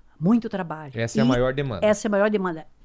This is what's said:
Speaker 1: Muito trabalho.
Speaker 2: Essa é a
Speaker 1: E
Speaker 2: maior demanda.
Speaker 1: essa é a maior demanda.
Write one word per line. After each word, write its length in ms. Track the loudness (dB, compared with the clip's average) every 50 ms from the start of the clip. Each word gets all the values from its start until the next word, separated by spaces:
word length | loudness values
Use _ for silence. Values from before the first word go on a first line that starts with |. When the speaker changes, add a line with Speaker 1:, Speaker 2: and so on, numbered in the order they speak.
| -20 _ _ -2
Speaker 1:
Muito 280 | 2 2 4 2 2 -2
trabalho. 440 | -6 -6 -6 -8 -8 -10 -12 -10 -6
Speaker 2:
Essa 240 | -6 -4 -2 0 2
é 40 |
a 20 | 2
Speaker 1:
E 40 | 4
Speaker 2:
maior 240 | 4 4 2 0
demanda. 320 | 0 -2 -4 -4 -2 0 2
Speaker 1:
essa 220 | 2 2 2 0
é 20 | 0
a 20 |
maior 180 | 2 2 2 2
demanda. 340 | 2 0 -2 -2 -4 -6 -10 -16 -20 _